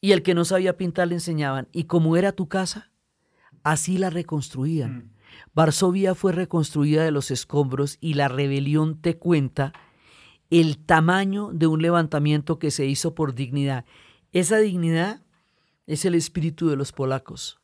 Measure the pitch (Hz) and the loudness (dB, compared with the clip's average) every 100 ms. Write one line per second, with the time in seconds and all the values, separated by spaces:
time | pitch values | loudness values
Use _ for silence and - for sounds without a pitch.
0 | 196 190 185 175 170 185 185 175 180 170 | 4 4 4 2 2 2 0 -2 -4 0
1 | 175 170 170 160 143 135 123 170 160 175 | -2 -2 -4 -4 -2 -4 -6 -8 0 2
2 | 160 165 196 190 170 190 185 208 - _ | 4 4 2 -2 -4 -4 -4 -8 -16 _
3 | _ _ _ _ _ _ 151 156 - 185 | _ _ _ _ _ _ -2 0 0 0
4 | 185 170 170 151 135 131 135 160 117 120 | 0 -2 -4 -6 -6 -6 -4 -2 -4 -8
5 | - _ _ - - - 160 147 190 185 | -16 _ _ -20 -8 2 2 4 2 2
6 | 190 185 196 165 180 175 151 151 147 156 | 0 2 0 0 -2 0 0 0 2 2
7 | 160 143 139 131 - 147 139 127 143 - | 2 0 -4 -6 -4 -2 0 -2 -4 -4
8 | 165 143 139 131 139 139 139 151 156 156 | -4 0 0 0 -2 -2 0 0 0 -2
9 | 170 165 170 165 135 - 139 - - _ | -4 -2 2 2 2 -2 -6 -6 -20 _
10 | _ - - _ _ 170 160 147 - 165 | _ -20 -20 _ _ 4 4 0 2 4
11 | 160 185 196 196 208 170 160 156 165 170 | 4 2 0 -4 -6 0 0 2 2 2
12 | 156 151 147 151 147 160 151 139 139 139 | 0 0 2 0 0 -4 -2 -2 -2 -2
13 | - - 151 123 135 139 139 131 - - | -4 -2 -4 -4 -6 -2 -2 -4 -8 -20
14 | - _ _ 180 180 220 214 180 165 165 | -20 _ _ -2 2 2 2 2 0 0
15 | 185 214 _ _ _ _ _ _ - 151 | -2 -6 _ _ _ _ _ _ -8 -4
16 | 190 170 - - 165 156 170 143 135 - | 0 0 0 -4 -4 -2 -2 0 -4 -4
17 | 135 131 - 87 - - | -4 -4 -6 -14 -14 -16